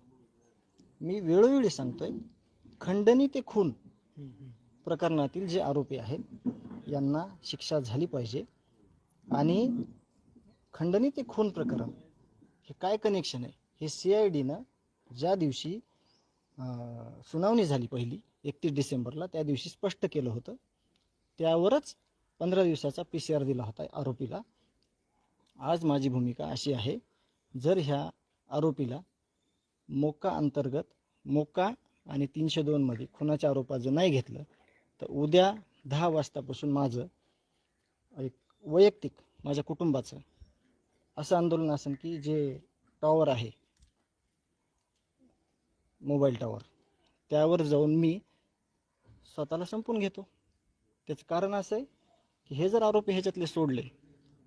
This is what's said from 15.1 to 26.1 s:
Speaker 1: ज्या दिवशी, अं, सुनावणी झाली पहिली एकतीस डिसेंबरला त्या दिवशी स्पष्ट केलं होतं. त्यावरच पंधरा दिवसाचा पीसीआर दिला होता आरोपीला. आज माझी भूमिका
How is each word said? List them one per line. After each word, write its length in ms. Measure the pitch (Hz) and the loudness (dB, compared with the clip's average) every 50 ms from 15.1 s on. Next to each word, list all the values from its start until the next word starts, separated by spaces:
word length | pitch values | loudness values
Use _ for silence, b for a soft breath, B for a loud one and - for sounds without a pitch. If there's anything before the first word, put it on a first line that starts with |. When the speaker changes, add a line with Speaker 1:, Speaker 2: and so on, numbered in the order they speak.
| 123 123 | -10 -4
Speaker 1:
ज्या 180 | 143 175 190 | 0 0 2
दिवशी, 400 | 196 165 147 127 - - 151 180 226 - _ _ _ _ _ _ _ _ _ _ _ _ _ _ 143 | 2 2 0 0 -2 -6 -8 -8 -8 -10 _ _ _ _ _ _ _ _ _ _ _ _ _ _ -10
अं, 640 | 131 127 123 120 120 120 117 117 117 117 - - - - | -10 -8 -8 -8 -10 -12 -12 -14 -14 -16 -18 -20 -16 -8
सुनावणी 340 | - 160 175 202 233 240 202 | -4 0 2 4 4 4 4
झाली 220 | 156 143 131 120 120 | 4 2 0 0 -2
पहिली 320 | - 123 123 117 135 202 - _ _ _ - | -2 -4 -4 -4 -6 -10 -12 _ _ _ -8
एकतीस 280 | 143 135 _ - 165 | -8 -6 _ -2 -2
डिसेंबरला 540 | 143 139 135 - 143 127 120 120 - 151 - | 0 0 0 0 0 -4 -4 -4 -6 -8 -8
त्या 180 | - - 160 156 | -6 -4 -4 -2
दिवशी 260 | 147 143 123 - 170 | 0 -2 -2 -4 -8
स्पष्ट 360 | - _ - 196 180 - - 180 | -10 _ -4 -4 -4 -2 -4 -4
केलं 180 | - 151 131 123 | -2 -2 -2 -2
होतं. 240 | 110 120 - - 226 262 _ _ _ _ _ _ _ _ _ _ _ _ _ _ _ - | -4 -6 -8 -12 -16 -18 _ _ _ _ _ _ _ _ _ _ _ _ _ _ _ -2
त्यावरच 560 | 165 160 165 170 175 202 254 302 - - - _ _ _ _ _ _ _ _ - | 0 2 2 4 4 4 4 2 0 -2 -18 _ _ _ _ _ _ _ _ -4
पंधरा 240 | 165 175 185 190 190 | -2 0 4 4 4
दिवसाचा 400 | 175 160 143 - 143 135 - 170 - | 4 2 0 -2 -4 -4 -4 -8 -6
पीसीआर 320 | - 160 - - 156 147 139 | -6 -6 -2 0 0 0 2
दिला 200 | 131 135 123 120 | 0 -2 -2 -4
होता 200 | 107 110 - 156 - - | -8 -8 -10 -10 -10 -8
आरोपीला. 480 | - 143 131 123 - 139 113 - 185 233 _ _ _ _ _ _ _ _ _ _ _ _ _ _ _ _ _ _ _ _ _ _ - | -6 -4 -4 -4 -4 -6 -8 -8 -10 -12 _ _ _ _ _ _ _ _ _ _ _ _ _ _ _ _ _ _ _ _ _ _ -8
आज 240 | 131 139 170 170 165 | -2 0 0 2 2
माझी 240 | 156 143 139 135 | 2 2 2 2
भूमिका 380 | 135 | 0